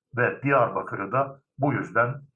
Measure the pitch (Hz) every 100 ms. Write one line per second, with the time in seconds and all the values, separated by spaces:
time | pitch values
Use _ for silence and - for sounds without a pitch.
0 | _ - 117 - 139 135 113 95 - 98
1 | 98 127 139 - _ - 139 110 85 117
2 | 123 131 -